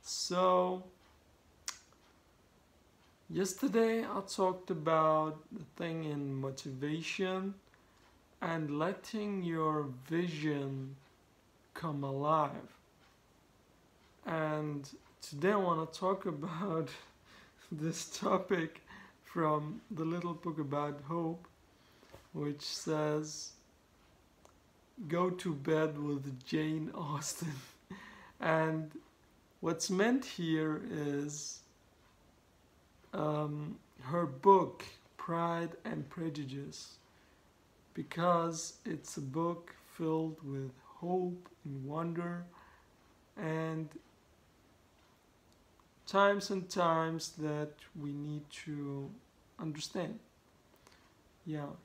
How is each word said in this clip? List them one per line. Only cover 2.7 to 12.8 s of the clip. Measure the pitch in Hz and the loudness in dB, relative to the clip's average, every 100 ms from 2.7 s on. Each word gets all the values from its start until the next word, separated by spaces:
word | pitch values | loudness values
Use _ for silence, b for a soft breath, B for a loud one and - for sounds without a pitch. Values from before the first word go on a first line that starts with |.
| _ _ _ - _ _ | _ _ _ -20 _ _
yesterday | 165 190 - 277 208 226 226 | -2 -2 0 2 4 4 4
I | 226 202 | 0 -4
talked | 196 - 185 185 - | -4 2 2 2 -2
about | 175 156 160 156 156 156 156 - | -2 4 6 8 6 2 -2 -10
the | - 156 - | -14 -14 -8
thing | 170 165 | -4 -2
in | 160 147 143 | -2 -2 -2
motivation | 135 135 135 151 131 143 156 160 - 190 190 190 196 - b b b b b _ - | -2 -4 -6 -8 -4 -2 -2 -4 -2 0 0 -2 -6 -16 b b b b b _ -6
and | 170 165 151 147 | -2 0 0 0
letting | 165 190 - 220 208 196 | 0 0 -6 -4 -2 0
your | 175 165 156 151 143 127 131 | 0 2 2 2 0 -6 -2
vision | 165 175 156 151 143 139 135 135 135 - - _ _ _ _ _ | 0 0 0 0 0 0 -4 -6 -10 -18 -20 _ _ _ _ _
come | - 165 143 | -8 -4 -2
alive. | 139 135 143 160 147 139 - - | -2 0 4 6 4 0 -12 -20